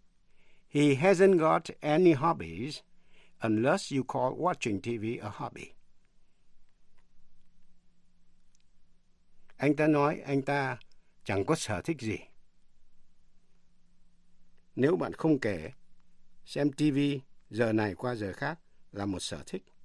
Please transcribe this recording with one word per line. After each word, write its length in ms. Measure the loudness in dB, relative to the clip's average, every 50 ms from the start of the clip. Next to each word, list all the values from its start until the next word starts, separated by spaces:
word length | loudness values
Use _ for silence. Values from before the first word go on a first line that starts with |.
| _ -20 _ _ _ _ -20 -20 -20 -20 -20 -20 _ _
"He 100 | 2 4
hasn't 580 | 6 6 6 6 6 4 6 8 8 8 8 6
got 380 | 6 4 4 2 0 -4 -12 -6
any 320 | -2 0 2 6 6 6
hobbies 680 | 6 6 4 0 0 0 -4 -10 -8 -8 -8 -8 -10 -12 -16 _ -20 -20 -20 -20 -20 -20 -20 -20 -10 -4
unless 540 | 0 0 2 4 4 2 2 2 -2 -2
you 100 | -4 -4
call 400 | -2 -2 -2 -2 -2 -2 -2 -2
watching 380 | -2 -2 -2 -2 -2 -2 -2 -2
T 180 | -2 -4 -6 -4
V 260 | -4 -6 -6 -6 -8
a 40 | -10
hobby." 400 | -10 -8 -10 -10 -10 -14 -18 -18 -18 -20 -20 -20 -20 -20 -20 _ _ -20 -20 -20 -20 _ -20 -20 -20 -20 -20 -20 -20 _ -20 -20 -20 -20 -20 -20 -18 -18 -16 -16 -16 -16 -18 -18 -18 -18 -18 -18 -18 -20 _ -20 _ -20 -20 -20 -20 -20 -20 -20 -20 -20 -20 -20 -20 -20 -20 -20 -20 -20 -20 -20 -20 -20 _ _ _ _ _ -20 -20 -18 -18 -18 -8
Anh 200 | 0 0 0 2
ta 100 | 4 4
nói 340 | 4 4 4 4 2 0 -2
anh 220 | -4 -2 -2 -2
ta 360 | 0 0 -2 -2 -2 -2 -4 -8 -12 -18 -20 -20 -20 -20 _ -14 -6
chẳng 200 | -2 -2 -2 2
có 100 | 0 0
sở 280 | -2 0 -4 -4 -4
thích 180 | -4 -6 -6 -4
gì. 180 | -4 -6 -6 -6 -8 -16 -20 -20 -20 -20 _ -20 -20 -20 -20 -20 -20 -20 -20 -20 -20 -20 -20 -20 -20 -20 -20 -20 -20 -20 -20 -20 -20 -20 -20 -20 -20 -20 -20 -20 -20 -20 -20 -20 -20 -20 -20 -20 -20 -20 -20 -20 -20 -12 -2
Nếu 200 | 0 2 2 2
bạn 160 | 2 -2 -6
không 260 | -6 -2 0 2 2 2
kể, 340 | 0 -2 -4 -4 -8 -12 -14 -16 -20 -20 -20 -20 -20 -20 -20 -20 -20 -20 -20 -20 -18
xem 280 | -10 -4 -2 0 0
T 80 | 0 2
V 180 | 0 2 2 2 0 0 -2 -4 -8 -14 -20 -20 -20 -10
giờ 220 | -2 0 0 2
này 220 | 2 2 0 0 -2
qua 200 | -4 -6 -6 -4
giờ 180 | -4 -6 -8
khác 260 | -6 -6 -6 -6 -6 -8 _ -20 -20 -20 -20 -14
là 140 | -8 -6 -4
một 140 | -4 -4 -6
sở 220 | -6 -8 -10 -10 -10
thích, 160 | -10 -12 -12 -12 -14 -20 -20